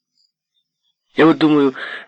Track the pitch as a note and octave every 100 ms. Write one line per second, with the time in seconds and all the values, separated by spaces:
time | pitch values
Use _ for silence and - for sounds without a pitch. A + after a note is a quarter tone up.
0 | _ _ _ _ _ _ _ _ _ _
1 | _ - D#3 C#3+ D#3 D3 C#3 C3 - -